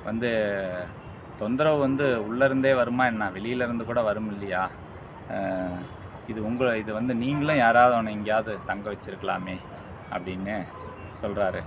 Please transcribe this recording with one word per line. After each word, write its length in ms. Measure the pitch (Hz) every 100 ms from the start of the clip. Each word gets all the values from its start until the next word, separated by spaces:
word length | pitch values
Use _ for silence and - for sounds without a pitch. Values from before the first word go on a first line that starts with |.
வந்து, 600 | 107 113 120 113 107 98 95 90 87 - - - - -
தொந்தரவு 420 | 107 127 156 151
வந்து 480 | 139 135 143 120 107
உள்ள 180 | 120 135
இருந்தே 280 | 135 135
வருமா 320 | 131 120 123 127
என்ன? 240 | 113 101
வெளியில 260 | 92 110 123
இருந்து 300 | 123 117 113
கூட 160 | 120
வரும் 300 | 110 104 110
இல்லையா? 380 | 101 101 90 101 - - - - - -
ஆ, 40 | 98 95 92 92 90 90 - - - -
இது 180 | 110 107
உங்க, 320 | 120 127 113
இது 160 | 107
வந்து 220 | 107 123 117
நீங்களும் 420 | 123 143 147 151
யாராவது 360 | 117 117 123
அவனை 200 | 120 110
எங்கேயாவது 460 | 104 104 107 110 101 -
தங்க 260 | 101 104
வச்சிருக்கலாமே" 680 | 101 - 95 95 95 92 92 - - - - -
அப்படின்னு 540 | 92 90 92 95 107 82 - - - - -
சொல்றாரு. 420 | 107 101 98 92